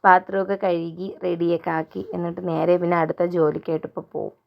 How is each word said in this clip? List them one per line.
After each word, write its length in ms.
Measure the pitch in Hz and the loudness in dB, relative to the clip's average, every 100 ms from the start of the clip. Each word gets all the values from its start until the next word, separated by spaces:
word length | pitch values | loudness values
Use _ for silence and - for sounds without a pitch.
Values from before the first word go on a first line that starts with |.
പാത്രമൊക്കെ 520 | 196 185 185 196 190 196 | 8 6 4 -4 -2 -2
കഴുകി 460 | 196 170 165 165 190 - | 0 0 -4 -8 -10 -6
റെഡിയൊക്കെ 460 | 180 170 170 170 170 | -4 0 0 0 -2
ആക്കി 300 | 160 160 185 190 | -4 -4 -8 -8
എന്നിട്ട് 260 | 180 170 175 180 | -6 -6 -4 -4
നേരെ 260 | 160 165 180 | 0 2 2
പിന്നെ 200 | 175 175 | 4 2
അടുത്ത 200 | 160 - 175 | 0 0 0
ജോലിക്കായിട്ട് 520 | 175 156 - - 160 156 | 2 2 0 -4 -4 -4
ഇപ്പോൾ 140 | - - | -12 -12
പോവും. 200 | 156 - _ | -10 -10 _